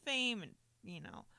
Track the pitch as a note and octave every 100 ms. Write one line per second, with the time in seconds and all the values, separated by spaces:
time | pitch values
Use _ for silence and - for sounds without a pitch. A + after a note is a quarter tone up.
0 | C#4+ C4 B3 A3 D#3 - _ _ F3 E3+
1 | A2+ - -